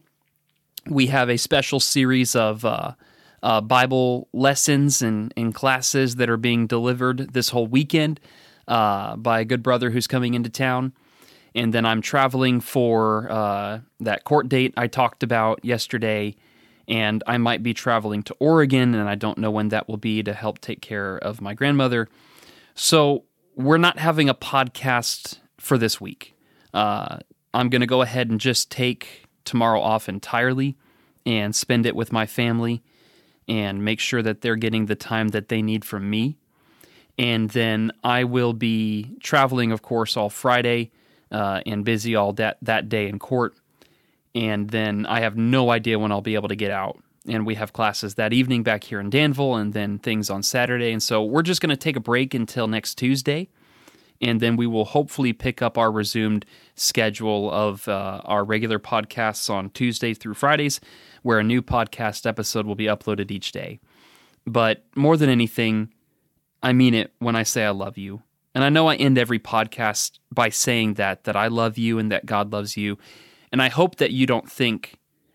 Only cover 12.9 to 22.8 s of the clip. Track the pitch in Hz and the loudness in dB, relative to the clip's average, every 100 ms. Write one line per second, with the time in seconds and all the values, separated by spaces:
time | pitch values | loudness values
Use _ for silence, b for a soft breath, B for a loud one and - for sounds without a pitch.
12.9 | 113 110 110 117 110 104 101 101 110 - | 2 2 0 -2 -2 -2 -2 -4 -8 -12
13.9 | - 113 101 - 147 127 131 127 - 120 | -8 -4 -4 0 0 2 2 2 0 -2
14.9 | - 120 - 120 117 110 110 120 117 - | 0 0 0 0 2 2 0 -2 -2 -2
15.9 | 117 110 107 104 b b b b b - | -4 -2 -2 -4 b b b b b -4
16.9 | 113 107 107 - 120 117 113 117 113 127 | 0 0 0 0 0 2 0 -2 -2 0
17.9 | 117 107 104 - - 147 165 139 131 123 | 0 0 -4 -6 0 4 6 6 4 4
18.9 | 113 104 104 110 - 110 107 107 107 - | 2 0 0 -2 0 0 0 0 -2 -4
19.9 | 107 113 107 104 101 107 - - - - | -4 -2 -2 -2 -4 -6 -6 -10 -12 -8
20.9 | 104 98 92 101 110 101 107 139 139 131 | -8 -6 -6 -8 -8 -8 -2 2 4 4
21.9 | 120 110 b b b b b b - | 2 -2 b b b b b b -4